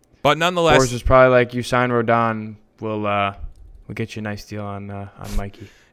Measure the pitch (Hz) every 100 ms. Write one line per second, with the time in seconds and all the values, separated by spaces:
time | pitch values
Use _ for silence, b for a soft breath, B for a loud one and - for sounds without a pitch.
0 | _ _ 139 147 170 180 165 147 131 120
1 | - 131 131 127 120 123 117 123 123 120
2 | 117 117 117 110 110 107 _ - 110 107
3 | 104 101 101 98 - - - - - 107
4 | 113 - 107 104 - 104 101 101 101 101
5 | 101 - 101 104 101 - 101 b b